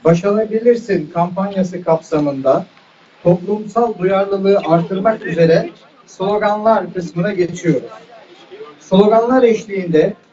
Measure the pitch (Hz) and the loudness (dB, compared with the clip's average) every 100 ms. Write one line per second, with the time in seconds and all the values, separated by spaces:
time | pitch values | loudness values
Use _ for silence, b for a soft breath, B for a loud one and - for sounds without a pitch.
0 | 160 170 196 208 220 220 233 240 - 180 | 4 2 2 0 0 0 2 2 0 -4
1 | 151 170 175 175 196 196 180 175 - 160 | -2 -4 -2 -2 -4 -2 -4 -4 -2 -2
2 | - 156 147 135 135 151 185 _ _ _ | -2 -2 -2 -2 0 0 -2 _ _ _
3 | _ _ 170 180 180 214 214 233 233 175 | _ _ 0 0 0 -6 -4 -2 -2 0
4 | 185 190 196 196 190 202 160 170 170 190 | -2 0 0 0 2 0 2 0 0 -2
5 | 220 220 185 170 165 165 - - - _ | -2 -2 -4 0 4 2 0 -12 -20 _
6 | _ - 190 208 208 208 214 214 175 180 | _ -6 -2 0 0 0 2 0 0 -8
7 | 165 170 202 190 170 175 170 139 - - | -6 -4 -4 -2 -4 -2 -2 -2 -4 -18
8 | - - - - - - - - - 190 | -20 -20 -20 -20 -20 -20 -20 -20 0 4
9 | 214 226 233 262 240 208 - 196 175 156 | 6 4 4 4 4 2 -4 -8 0 2
10 | 180 - _ | 0 -2 _